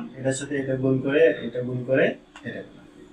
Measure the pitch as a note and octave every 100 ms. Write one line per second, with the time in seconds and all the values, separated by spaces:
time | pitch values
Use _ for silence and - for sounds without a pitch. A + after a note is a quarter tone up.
0 | A#2 C3 C3 C3 C#3 C#3+ C3 C3 C3 C3
1 | C3+ D3 D#3+ - A#2 B2 B2 B2 B2 C3+
2 | E3+ - - - A#2 G#2 F#2+ - - -
3 | -